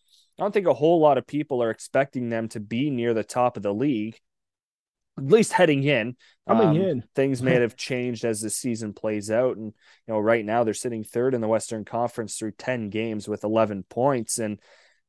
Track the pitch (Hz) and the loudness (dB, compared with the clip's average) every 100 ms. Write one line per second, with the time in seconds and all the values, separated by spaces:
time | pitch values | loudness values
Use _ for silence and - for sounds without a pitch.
0 | _ _ _ - 190 202 175 117 156 175 | _ _ _ -6 -2 2 2 4 4 6
1 | 151 131 - 143 151 123 117 107 - 135 | 6 4 0 -4 -2 -2 -2 -4 -2 0
2 | 135 131 120 117 113 113 104 113 147 127 | 0 -2 -4 -4 -4 -8 -6 -2 -2 0
3 | 117 113 101 127 123 120 101 101 143 117 | 0 0 -2 0 0 0 -4 -2 0 -2
4 | 110 - _ _ _ _ _ _ _ _ | -4 -10 _ _ _ _ _ _ _ _
5 | _ - 135 214 208 - 175 143 139 131 | _ -8 4 4 6 4 4 4 2 2
6 | 113 123 _ _ - 226 196 156 190 131 | 0 -8 _ _ 0 4 4 4 2 -2
7 | - - 139 127 127 123 117 - - 127 | -4 -2 0 0 2 4 2 -2 -6 -4
8 | 123 117 120 107 110 - 127 113 107 101 | -4 -2 -2 -2 -4 -4 -4 -4 -6 -6
9 | 110 107 104 110 127 101 110 - _ _ | -4 -4 0 0 0 -2 -8 -14 _ _
10 | - 110 107 117 104 117 113 101 127 113 | -6 0 2 2 2 0 0 -2 -4 -6
11 | 107 120 127 127 110 110 - 113 101 117 | -6 -2 0 0 0 0 -2 -8 -6 -4
12 | 120 - 107 - 110 - - 127 107 104 | -4 -4 -8 -8 -8 -8 -6 -6 -4 -4
13 | 113 107 101 104 104 110 110 101 90 - | -4 -6 -6 -6 -2 0 0 -2 -8 -2
14 | 135 131 110 - 107 104 _ _ _ _ | 0 0 -4 -4 -6 -8 _ _ _ _